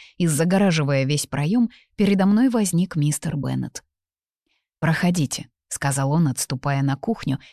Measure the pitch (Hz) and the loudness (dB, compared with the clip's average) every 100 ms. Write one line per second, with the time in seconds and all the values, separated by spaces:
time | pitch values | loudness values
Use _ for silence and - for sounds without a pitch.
0 | - - 170 147 170 190 202 160 143 139 | -12 -2 0 0 2 2 2 2 0 0
1 | 135 147 - 120 147 233 233 - _ - | 0 -2 -2 -4 0 0 0 -4 _ 0
2 | 202 202 190 214 262 233 202 170 180 160 | 2 4 4 4 4 2 0 0 0 0
3 | 147 147 165 156 131 127 123 - _ _ | 0 -2 -4 -6 -4 -4 -6 -12 _ _
4 | _ _ _ _ _ _ _ - 156 156 | _ _ _ _ _ _ _ -4 -2 2
5 | 175 175 139 - - _ - - 143 139 | 0 0 -2 -4 -14 _ -14 -6 -4 0
6 | 135 156 160 120 - 127 143 139 139 135 | 0 2 2 0 -6 -4 -2 0 0 -2
7 | - 226 - 131 - | -4 -4 -4 -6 -8